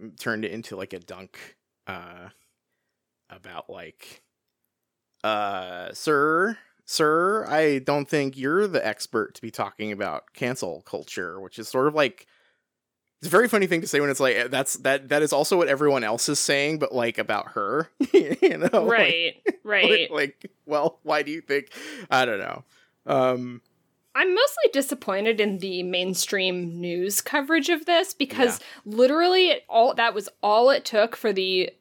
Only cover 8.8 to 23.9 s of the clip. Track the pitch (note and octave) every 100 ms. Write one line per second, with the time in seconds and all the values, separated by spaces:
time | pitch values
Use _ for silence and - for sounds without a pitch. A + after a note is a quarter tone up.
8.8 | G#2+ - - A2+ - - A2+ - G2+ -
9.8 | G#2+ G2+ F#2 D2+ - - B2 - F#2 D#2+
10.8 | - E2+ - G2+ F2 F#2+ F#2 - A2 C3
11.8 | D3 D#3 C3 - _ _ _ _ _ _
12.8 | _ _ _ _ D3 F#3 A#3+ G#3+ F#3 E3
13.8 | D#3+ D3 C#3+ C3+ C3 A2 B2 C3 C#3 -
14.8 | C3 C#3 C3+ D3 D3+ C#3+ D#3 F#3 D3+ C#3
15.8 | D3 C3+ G#2+ A#2 - C#3+ - C#3 D3 D#3
16.8 | D3 B2 A#2 A2+ G#2+ G#2 - A2 G2+ C#3+
17.8 | E3 - C4+ F4+ D3 - F4+ D#3 - G#3+
18.8 | - A#3 F3+ E3+ E3 - F#4+ - G#3 C#4
19.8 | E3+ E3+ - D3+ C#3+ - - _ D3 D3
20.8 | D#3+ - D3 D3+ D3 D#3+ - C#3 - -
21.8 | D#4 C#4 F#3 C3 B2 G2+ E2+ - - _
22.8 | _ _ - C#3 B2+ B2+ B2 B2 _ _
23.8 | _